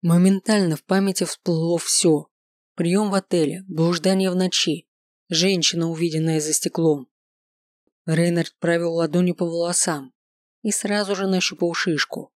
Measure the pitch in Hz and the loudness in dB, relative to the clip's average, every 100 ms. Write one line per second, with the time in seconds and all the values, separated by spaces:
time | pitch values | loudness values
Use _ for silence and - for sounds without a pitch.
0 | 175 170 185 196 - 214 180 151 _ 190 | 2 4 4 2 2 2 2 -2 _ 0
1 | 196 185 180 - - 165 165 170 - - | 0 -2 -4 -4 -2 0 0 -2 0 2
2 | 175 151 - _ _ _ _ - 170 185 | 4 2 -2 _ _ _ _ -4 0 2
3 | 214 190 - 175 147 175 190 160 165 175 | 2 -2 0 0 0 -2 -8 0 0 2
4 | 185 190 190 180 185 - - 151 _ _ | 2 2 2 0 0 0 -2 -4 _ _
5 | _ _ _ 160 185 190 156 170 165 160 | _ _ _ 0 2 2 0 -2 -4 -2
6 | 170 160 160 160 151 151 - - 165 147 | -2 0 0 0 -2 -4 -4 0 2 2
7 | 127 _ _ _ _ _ _ _ _ _ | -4 _ _ _ _ _ _ _ _ _
8 | - 160 170 170 165 _ 170 170 170 165 | -4 0 2 0 -4 _ -2 0 0 -2
9 | 160 170 180 170 170 170 170 175 - 151 | 0 2 0 0 -4 -2 -2 -2 -2 -4
10 | 131 _ _ _ _ _ 220 - 202 208 | -8 _ _ _ _ _ -6 -4 -2 -2
11 | 196 190 196 185 - 165 170 165 - 151 | -2 -2 0 0 -2 -2 -4 -2 -2 -2
12 | - - - | -4 -8 -12